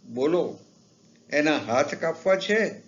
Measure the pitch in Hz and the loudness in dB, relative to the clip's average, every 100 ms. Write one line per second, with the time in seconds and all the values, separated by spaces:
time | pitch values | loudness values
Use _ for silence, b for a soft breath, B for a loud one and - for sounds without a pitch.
0 | - 120 139 175 135 - - _ _ _ | -10 -2 0 0 -2 -6 -20 _ _ _
1 | _ _ _ 143 151 143 107 120 - - | _ _ _ 0 2 0 0 0 0 -2
2 | 165 160 190 190 185 208 196 - | -4 -2 2 2 2 0 0 -4